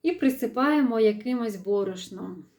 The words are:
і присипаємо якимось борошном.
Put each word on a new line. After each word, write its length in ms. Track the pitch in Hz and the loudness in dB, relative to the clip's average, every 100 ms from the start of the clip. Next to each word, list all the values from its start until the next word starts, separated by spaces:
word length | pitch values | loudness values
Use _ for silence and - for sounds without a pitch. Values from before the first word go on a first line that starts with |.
і 100 | 320 | -2
присипаємо 880 | 349 269 254 233 247 277 302 254 226 | 2 0 0 -4 0 2 4 4 4
якимось 560 | 214 214 254 247 233 190 | 4 2 -2 -2 -2 -4
борошном. 880 | 190 202 190 185 - 185 185 185 147 | -2 0 0 -4 -10 -10 -10 -10 -16